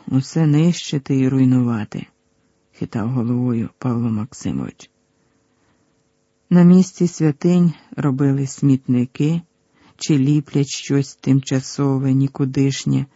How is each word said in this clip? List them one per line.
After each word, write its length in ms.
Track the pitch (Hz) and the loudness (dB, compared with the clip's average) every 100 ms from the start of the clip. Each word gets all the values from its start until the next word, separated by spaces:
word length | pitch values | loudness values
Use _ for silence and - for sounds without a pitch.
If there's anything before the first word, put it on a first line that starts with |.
| - | -4
усе 400 | 131 131 160 160 | -4 -2 -2 0
нищити 720 | 147 165 170 - 147 135 135 | 2 2 0 -4 -8 -4 -2
і 100 | 131 | 0
руйнувати», — 800 | 135 131 127 120 117 104 - - _ _ _ _ _ _ | 2 2 2 0 -2 -6 -12 -14 _ _ _ _ _ _
хитав 360 | _ 113 120 107 | _ -10 -6 -4
головою 640 | 131 117 123 123 117 110 - | -2 -2 -2 -2 -2 -6 -6
Павло 320 | 131 120 117 | -4 -2 -2
Максимович. 800 | 110 107 - - 67 60 - - _ _ _ _ _ _ _ _ _ _ _ _ _ _ _ _ | -4 -6 -8 -8 -6 -8 -12 -20 _ _ _ _ _ _ _ _ _ _ _ _ _ _ _ _
«На 120 | 175 | 6
місці 460 | 175 185 185 - 175 | 8 8 4 0 -4
святинь 640 | - 160 143 175 180 175 151 _ - | 0 -2 0 0 2 2 0 _ -6
робили 500 | 143 131 139 135 135 | -4 0 0 0 -4
смітники 960 | - 143 131 - 123 123 - 147 165 170 _ _ _ _ _ | -2 0 0 0 -2 -2 -2 -2 -2 -6 _ _ _ _ _
чи 220 | - 151 | -2 2
ліплять 500 | 135 147 143 147 139 | 2 0 0 -2 -2
щось 480 | - - 139 135 - | -6 -4 -2 -2 -6
тимчасове, 960 | - 135 135 135 131 - 143 135 135 | 0 0 2 -4 -4 -4 -2 0 0
нікудишнє, 920 | 131 135 - 135 135 139 135 - 135 135 | 0 0 -2 -4 0 -2 -2 -2 -2 -4